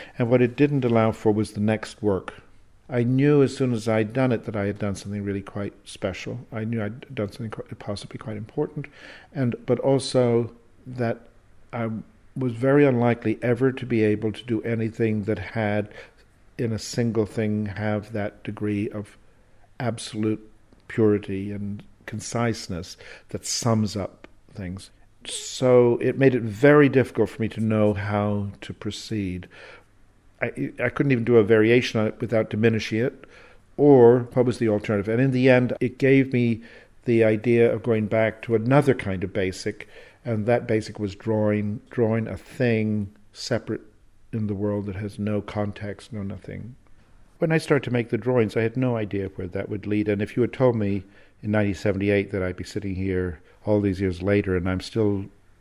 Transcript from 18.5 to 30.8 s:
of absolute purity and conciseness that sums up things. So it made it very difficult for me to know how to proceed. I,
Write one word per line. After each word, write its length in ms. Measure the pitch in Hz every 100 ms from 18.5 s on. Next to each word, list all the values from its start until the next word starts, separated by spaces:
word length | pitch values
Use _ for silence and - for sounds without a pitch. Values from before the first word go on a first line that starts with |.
| 104 104 104 107
of 260 | 107 104 - - _ _ _ - -
absolute 680 | 120 113 - 107 107 107 - - _ - -
purity 640 | - 107 104 - 95 101
and 300 | 101 101 101 - - -
conciseness 880 | 107 - 117 117 110 - 87 - - - - -
that 160 | 104 -
sums 500 | - 120 113 107 98
up 320 | 92 - - - _
things. 380 | - 90 98 - _ - _ -
So 720 | - - - 127 123 120 120
it 160 | 123 131
made 160 | 135
it 80 | 127
very 480 | 113 101 143 147 143
difficult 400 | 131 120 - 104
for 100 | -
me 80 | 110
to 120 | 107
know 340 | 110 110 104
how 540 | 98 101 104 104 104 101 98
to 140 | -
proceed. 760 | 98 110 - - 110 95 90 - - - - _ _ _ _ _ -
I, 300 | 120 - - -